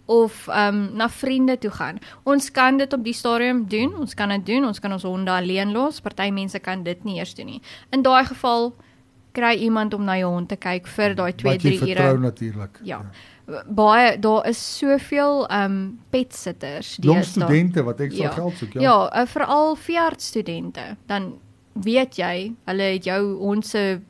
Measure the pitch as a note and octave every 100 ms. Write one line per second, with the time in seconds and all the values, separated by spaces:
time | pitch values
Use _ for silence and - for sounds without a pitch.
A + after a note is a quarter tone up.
0 | - A#3 A3+ - - G#3 G#3 G#3 G3+ G#3+
1 | A#3 - C4 C4 C4 B3+ G#3+ - C#3+ F3+
2 | - - - C#4 C#4 - C4 C4+ C#4 C#4
3 | A3+ A#3 A#3+ A#3 B3 B3+ G#3 G#3+ C4 G4
4 | B3+ - G3+ G3+ F#3+ B3 C4+ G3+ G3+ F#3+
5 | F#3 F#3 F#3+ F#3 F3+ F#3+ G3+ G#3+ C#4+ D4+
6 | G#3 - G3 G3 F#3+ F#3+ - F#3 F3 F3+
7 | G#3+ F3+ F3+ - - - - - - C4
8 | C4 B3+ C4 C4 B3+ A#3 A#3+ - - _
9 | _ _ _ - A#3 A3+ A3+ A3 G#3+ G3+
10 | G3+ F#3 F3+ F3 F3 G3+ F#3 F3+ F3+ -
11 | G#3 G3 F3+ F3+ - F#3 D#3+ B2+ B2+ A#2+
12 | C3+ C3 B2+ A2 A2+ G#2+ G2 - G3+ B2
13 | G2+ - - - - C#3 - G#3 G#3+ A3
14 | A#3+ G3+ G#3+ G#3+ - A#3 - - C#4 C#4
15 | - C#4+ C#4+ C#4+ - G#3 G3 G3 F#3+ A#3+
16 | - B3+ B3+ - - E3+ C#3 D3 - -
17 | C#3 E3+ F3 - F3 D3+ F3+ F3 A#2+ A#2
18 | C#3+ - D3 D3+ F3 F3 - - C4 G#3+
19 | F#3+ - B3 D4+ C#4+ C#4+ D#4 D#4 - E4+
20 | E4 D#4 - A3+ F#3+ E3 F3 - - G#3
21 | - G3+ F#3+ - - _ _ - G3 A#3+
22 | B3+ - F3+ F3+ G3+ A#3 - F#3+ G3 F#3+
23 | F3+ F#3+ G3+ F#3+ G3+ G#3 G#3+ A3 G3 F#3